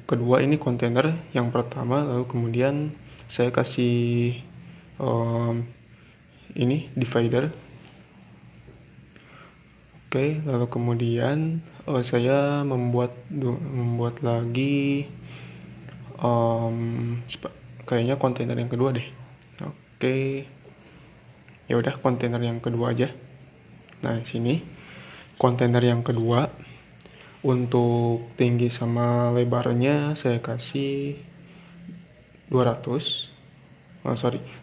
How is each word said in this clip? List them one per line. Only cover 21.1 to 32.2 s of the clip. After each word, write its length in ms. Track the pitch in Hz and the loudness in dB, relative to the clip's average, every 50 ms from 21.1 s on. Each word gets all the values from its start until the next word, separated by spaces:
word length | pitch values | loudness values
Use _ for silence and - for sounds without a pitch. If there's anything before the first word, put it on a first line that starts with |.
| - - - - - - - - - - - - | -20 -20 -20 -20 -20 -20 -20 -20 -20 -20 -6 0
Ya 80 | 127 | 0
udah, 240 | 120 113 - - - | 2 2 0 -2 0
kontainer 400 | - 135 123 120 123 120 120 120 | 0 0 0 0 0 -2 -2 -2
yang 240 | 120 117 117 117 - | -2 -2 -4 -4 -4
kedua 320 | 123 120 117 120 120 120 | -4 -2 0 0 0 0
aja. 160 | 117 123 - - - - - - - - - - - - - - - - - - - | 0 0 -2 -2 -8 -18 -20 -20 -20 -20 -20 -20 -20 -20 -20 -20 -20 -20 -20 -14 -8
Nah, 240 | - 127 120 113 120 | -6 -4 -4 -4 -6
sini 400 | - - 120 117 120 139 170 - - - - - - - - - - - - - - - | -6 -6 -2 0 0 0 0 -2 -8 -14 -18 -20 -20 -20 -18 -18 -18 -20 -20 -20 -20 0
kontainer 480 | - - 127 120 123 123 120 120 123 123 | 2 4 4 4 4 4 4 6 6 6
yang 160 | 123 120 117 | 6 4 4
kedua, 480 | 120 139 123 117 113 117 120 123 147 151 - - - - - - - - - - - - - - - - - - - | 2 0 0 0 2 4 4 4 2 2 -2 -10 -18 -20 -20 -20 -20 -20 -20 -20 -20 -20 -20 -20 -20 -20 -14 -2 0
untuk 880 | 139 127 123 123 120 123 123 120 120 120 120 117 117 117 117 117 - - - | 2 2 2 2 2 2 4 4 4 4 4 2 2 0 0 -4 -8 -2 2
tinggi 320 | 127 120 120 120 120 120 117 | 2 4 4 4 2 0 0
sama 560 | - 120 117 120 120 120 120 120 120 120 120 120 | -2 -2 0 0 2 2 2 4 4 2 4 4
lebarnya 800 | 123 123 120 120 120 123 127 120 120 123 139 147 147 147 147 151 | 4 2 2 2 0 0 2 2 2 4 4 2 2 2 0 -2
saya 240 | 151 - 131 120 117 | 0 0 0 0 0
kasih 800 | - - 113 117 120 - - 139 139 139 139 139 139 143 143 165 175 - - - - - - - - - - - - - - - - - - - | -2 -4 -6 -6 -6 -6 -4 -4 -2 -2 -2 -4 -4 -4 -6 -8 -12 -18 -20 -20 -20 -20 -20 -20 -20 -20 -20 -20 -18 -18 -18 -18 -20 -20 -20 -20